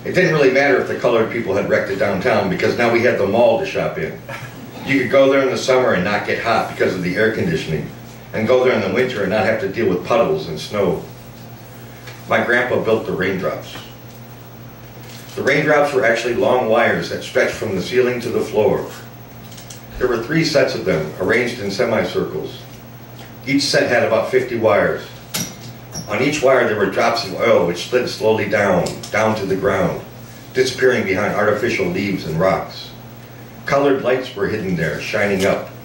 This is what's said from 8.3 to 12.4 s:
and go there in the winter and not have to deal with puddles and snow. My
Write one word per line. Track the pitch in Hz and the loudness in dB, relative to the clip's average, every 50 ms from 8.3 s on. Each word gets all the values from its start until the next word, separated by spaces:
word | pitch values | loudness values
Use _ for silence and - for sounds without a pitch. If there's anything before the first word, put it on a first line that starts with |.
| - | -4
and | 107 110 | -2 2
go | 113 127 127 | 4 4 4
there | 127 127 120 | 4 4 2
in | 110 101 | 2 0
the | 95 95 | 0 0
winter | 120 127 127 - 104 | 0 0 0 0 -2
and | 98 87 | -2 0
not | 107 107 104 | 0 0 2
have | 113 110 - | 0 0 0
to | 196 - | -2 -4
deal | - - 107 95 | -2 0 0 0
with | 90 - - | 0 -2 0
puddles | - 117 117 - - - - - 82 | 0 2 2 2 2 0 -2 -2 -6
and | 80 - | -8 -8
snow. | - - 107 104 98 87 80 - - - - - - - - - - - - - - - - - - - - - - - - - - - | -8 -6 -2 0 0 0 0 -2 -6 -14 -18 -18 -18 -20 -18 -18 -18 -18 -18 -18 -18 -20 -18 -18 -18 -18 -18 -18 -18 -18 -18 -16 -6 -2
My | 113 113 | 0 0